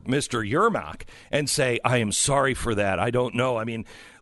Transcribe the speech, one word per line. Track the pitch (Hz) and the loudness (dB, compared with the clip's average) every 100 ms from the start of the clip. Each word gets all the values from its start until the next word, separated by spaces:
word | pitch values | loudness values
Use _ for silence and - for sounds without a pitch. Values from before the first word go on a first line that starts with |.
| - | -2
Mister | 139 - 120 | -2 0 -2
Yermak | 104 139 226 156 76 82 - - - | 0 2 2 0 -4 -12 -14 -18 -4
and | 147 143 | -2 0
say, | - 131 120 | 0 2 0
"I | 120 127 | 2 2
am | 107 | 2
sorry | 98 - 139 135 | 0 2 2 2
for | 120 120 104 | 0 0 0
that. | 101 92 | 0 0
I | 110 | 0
don't | 120 123 113 | 0 0 0
know. | 131 117 | 0 0
I | |
mean, | 113 113 101 - - - | -4 -6 -10 -14 -20 -6